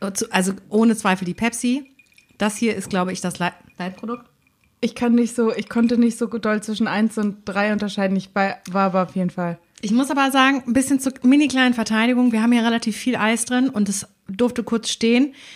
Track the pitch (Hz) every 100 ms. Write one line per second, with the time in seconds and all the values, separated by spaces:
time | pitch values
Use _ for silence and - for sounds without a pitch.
0 | 190 190 220 190 185 190 - 208 226 220
1 | 202 185 180 175 226 233 247 262 269 _
2 | _ _ _ - 208 202 233 190 - 190
3 | 180 185 180 - 175 - - - 180 185
4 | 214 247 - _ _ _ _ _ 240 -
5 | 240 233 233 240 226 208 214 233 233 240
6 | 233 226 233 233 214 214 208 214 220 185
7 | 220 220 208 202 - 190 208 208 208 202
8 | 196 190 - 208 196 - - 185 196 185
9 | 185 190 180 - 175 170 _ _ 208 233
10 | 277 285 269 269 262 277 254 240 262 277
11 | 269 254 247 285 294 262 254 240 220 220
12 | 233 247 247 220 226 240 226 226 226 208
13 | - 226 214 226 - 247 262 233 202 196
14 | - _ - 190 240 247 220 226 - -
15 | 226 240 277 - -